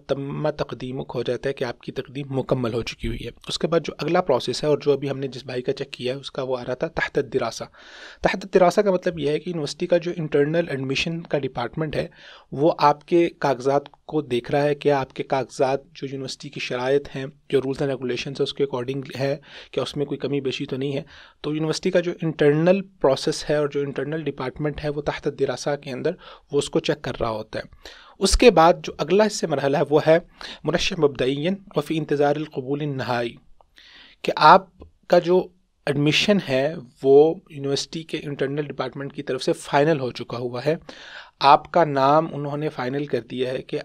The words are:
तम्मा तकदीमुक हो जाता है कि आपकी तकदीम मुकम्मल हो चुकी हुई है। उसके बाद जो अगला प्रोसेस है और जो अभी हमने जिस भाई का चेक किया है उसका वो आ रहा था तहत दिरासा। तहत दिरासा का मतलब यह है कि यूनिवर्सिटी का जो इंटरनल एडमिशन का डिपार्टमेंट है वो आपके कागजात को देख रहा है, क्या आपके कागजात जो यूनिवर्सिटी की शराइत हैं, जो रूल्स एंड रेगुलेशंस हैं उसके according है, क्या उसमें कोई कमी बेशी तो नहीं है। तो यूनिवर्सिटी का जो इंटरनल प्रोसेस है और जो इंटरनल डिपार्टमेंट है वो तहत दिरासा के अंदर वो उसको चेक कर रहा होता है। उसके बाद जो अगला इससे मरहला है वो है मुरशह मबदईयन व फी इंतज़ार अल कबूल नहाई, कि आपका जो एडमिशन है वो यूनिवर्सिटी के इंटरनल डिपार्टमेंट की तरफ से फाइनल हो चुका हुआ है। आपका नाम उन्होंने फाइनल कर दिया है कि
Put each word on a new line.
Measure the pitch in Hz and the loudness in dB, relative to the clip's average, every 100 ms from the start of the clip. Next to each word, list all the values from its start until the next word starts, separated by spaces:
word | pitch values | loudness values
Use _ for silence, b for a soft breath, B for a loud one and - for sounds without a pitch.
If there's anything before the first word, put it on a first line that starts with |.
| - | -2
तम्मा | 135 139 147 151 | -6 -4 -4 -4
तकदीमुक | 147 - 117 127 131 147 | -4 -8 -8 -8 -8 -8
हो | 123 | -6
जाता | 117 120 135 | -4 -4 -4
है | |
कि | 139 123 | -4 -6
आपकी | - - | -8 -10
तकदीम | 131 131 131 135 | -10 -10 -12 -4
मुकम्मल | 135 - 131 117 | -4 -2 -2 -2
हो | 117 | -4
चुकी | 110 - 117 | -6 -8 -8
हुई | 120 | -8
है। | 120 - - | -10 -14 -10
उसके | - 165 | -6 0
बाद | 165 | 0
जो | - | -2
अगला | - 147 175 | -6 -2 0
प्रोसेस | 180 123 127 117 | 2 0 0 -4
है | 151 | 0
और | 143 | 2
जो | 143 | 2
अभी | 135 139 | 0 -2
हमने | 135 135 | -6 -8
जिस | 123 131 | -10 -8
भाई | 127 | -6
का | 123 | -4
चेक | 135 135 | -6 -8
किया | - 123 | -6 -6
है | 139 | -6
उसका | - - | -8 -8
वो | 131 127 | -4 -4
आ | |
रहा | 123 127 | -4 -6
था | 160 | -4
तहत | - - 151 | -4 -2 -2
दिरासा। | 123 127 117 - - B B B B B | -2 -2 -2 -6 -12 B B B B B
तहत | - 190 196 | -2 -2 0
दिरासा | 190 175 214 | 4 6 6
का | 202 | 2
मतलब | 180 185 165 | 0 -2 -2
यह | 143 | -2
है | 156 | -2
कि | 180 | -4
यूनिवर्सिटी | 165 143 - 180 | -6 -6 -6 0
का | 175 | 0
जो | 165 | 0
इंटरनल | 175 156 147 147 170 170 | -6 0 2 2 2 -2
एडमिशन | 135 131 135 170 165 | -4 -4 -2 -4 -6
का | - 147 | -4 -4
डिपार्टमेंट | 135 - 120 - 156 - | -4 -6 -6 -4 -4 -4
है | - B B B B | -6 B B B B
वो | 131 165 | 0 2
आपके | - 147 147 - 175 170 - | 4 4 2 2 2 2 0
कागजात | 143 123 135 139 143 - - | -2 0 2 0 0 -10 -6
को | 156 | -4
देख | 131 120 - | -2 -4 -2
रहा | 143 | 0
है, | 147 147 | 0 0
क्या | 147 139 | 2 2
आपके | 131 - | 0 -8
कागजात | - 135 120 - 131 139 - | -4 -2 -2 0 0 0 -6
जो | - 135 | -14 -10
यूनिवर्सिटी | 135 131 - 147 | -10 -10 -12 -14
की | 143 | -10
शराइत | - 123 127 143 143 | -6 -4 0 0 0
हैं, | 139 139 - - | -8 -10 -12 -2
जो | 135 | 0
रूल्स | 131 135 | 0 -2
एंड | 139 | -2
रेगुलेशंस | 131 127 120 143 123 | -2 -4 -6 -6 -4
हैं | |
उसके | 139 - 139 | -4 -2 -4
according | 123 123 139 131 120 | -2 -6 -6 -8 -4
है, | 139 151 B B B | -4 -4 B B B
क्या | - | -6
उसमें | 127 147 143 | -4 -4 -4
कोई | 139 | -4
कमी | 135 143 | -4 -2
बेशी | 127 - 139 | -2 -6 -6
तो | 131 | -6
नहीं | 143 | -4
है। | 139 - B B B | -6 -8 B B B
तो | 147 | -8
यूनिवर्सिटी | 156 156 151 185 | -4 -2 -2 2
का | 180 | 2
जो | 175 170 | 0 -2
इंटरनल | 160 - 147 151 170 196 | -4 4 4 6 6 4
प्रोसेस | 190 _ 143 135 160 151 - | 0 _ 2 2 0 -4 -2
है | 151 | 0
और | 147 | 0
जो | 143 | -2
इंटरनल | 139 135 135 160 | -4 -4 -6 -4
डिपार्टमेंट | 143 135 131 - 151 147 | -6 -6 -8 -4 -4 -4
है | 151 | -6
वो | 147 | -4
तहत | 143 - 151 | -4 -4 -6
दिरासा | 127 135 123 151 143 | -2 -2 -2 -4 -4
के | 143 | -6
अंदर | 127 147 180 B B _ | -4 -4 -4 B B _
वो | 143 | -2
उसको | - 160 | 0 -2
चेक | 165 156 | 0 -2
कर | 135 - | -4 -4
रहा | 117 | -4
होता | 110 110 113 | -4 -8 -10
है। | - - B B B B | -12 -18 B B B B
उसके | 190 - 247 | 2 6 8
बाद | 165 165 170 | 10 8 6
जो | - - | -2 -6
अगला | 143 190 214 | 0 2 2
इससे | - 175 | 0 -2
मरहला | 139 139 147 | 0 0 0
है | |
वो | 135 147 156 | 2 4 6
है | 165 - B B B 151 | 4 4 B B B -2
मुरशह | 143 - 185 | 0 -2 2
मबदईयन | 143 127 127 143 165 196 - 151 | 2 2 -2 0 -2 -4 -4 -4
व | |
फी | 143 160 | -2 -4
इंतज़ार | 151 147 143 147 | -2 2 2 0
अल | 151 | -4
कबूल | 143 127 143 | -8 -6 -4
नहाई, | 151 131 117 120 120 - - - _ B B B B B | -4 -4 -4 -2 -4 -8 -20 -20 _ B B B B B
कि | - - | -4 6
आपका | 156 190 - _ - _ - 175 | 8 8 6 _ -20 _ 2 2
जो | 165 180 - _ _ _ - | 4 2 0 _ _ _ -4
एडमिशन | 143 147 147 - 202 | 0 2 2 2 2
है | - 131 143 160 | 2 0 0 -4
वो | 120 _ 135 139 156 180 - | -12 _ 6 8 8 4 -8
यूनिवर्सिटी | 151 139 139 - 165 | -10 -4 -4 -4 -10
के | 160 156 | -8 -8
इंटरनल | 151 139 135 147 | -8 -4 -4 -4
डिपार्टमेंट | 143 127 127 143 139 | -6 -6 -8 -8 -10
की | 143 | -10
तरफ | 143 127 | -6 -4
से | - | -2
फाइनल | 160 - 143 151 151 | -4 0 2 4 2
हो | 127 | -2
चुका | - - 117 | -8 -10 -8
हुआ | 123 120 | -6 -4
है। | 139 170 B B B B B _ | -2 -2 B B B B B _
आपका | 139 151 - 175 156 | 6 6 6 2 2
नाम | 139 135 151 165 | 4 4 4 2
उन्होंने | 143 143 147 156 | -4 -6 -6 -6
फाइनल | - 123 143 147 | -4 -4 -4 -4
कर | 123 | -4
दिया | 113 127 127 | -4 -4 -4
है | 131 | -4
कि | - 147 | -6 -8